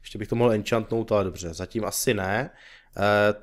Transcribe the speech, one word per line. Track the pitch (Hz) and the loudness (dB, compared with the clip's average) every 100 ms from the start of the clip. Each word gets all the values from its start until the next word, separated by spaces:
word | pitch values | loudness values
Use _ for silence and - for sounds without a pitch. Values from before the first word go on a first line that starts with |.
ještě | - 101 | -14 -10
bych | 104 | -4
to | 117 | 2
mohl | 120 | 2
enchantnout, | 107 104 117 110 113 113 | 2 0 -2 0 -4 0
ale | 107 | 0
dobře, | 95 87 87 | 0 -4 -10
zatím | 82 - 113 | -8 -6 -4
asi | 104 - - | -4 -2 0
ne. | 107 95 104 135 - - - _ - | 0 0 -2 -2 -10 -20 -20 _ 0
Eh, | 101 104 104 107 | 4 6 4 2